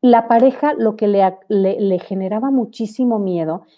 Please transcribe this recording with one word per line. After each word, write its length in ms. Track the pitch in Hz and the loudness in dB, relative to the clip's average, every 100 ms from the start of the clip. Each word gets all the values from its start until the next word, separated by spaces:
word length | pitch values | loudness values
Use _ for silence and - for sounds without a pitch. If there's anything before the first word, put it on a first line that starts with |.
La 260 | 254 233 233 | 6 4 4
pareja, 460 | 233 262 262 294 294 | 4 4 2 -4 0
lo 180 | 220 214 | -2 0
que 120 | 208 | 0
le, 300 | 202 190 185 _ | 2 0 -2 _
le, 300 | 208 190 196 | 0 0 0
le 200 | 202 180 | -2 -2
generaba 520 | - 190 190 214 262 | -4 -8 -6 -4 -2
muchísimo 680 | 269 214 - 220 220 254 220 | -2 -2 -6 -10 -4 -2 -2
miedo 440 | 190 175 160 175 _ | -2 -4 -4 -6 _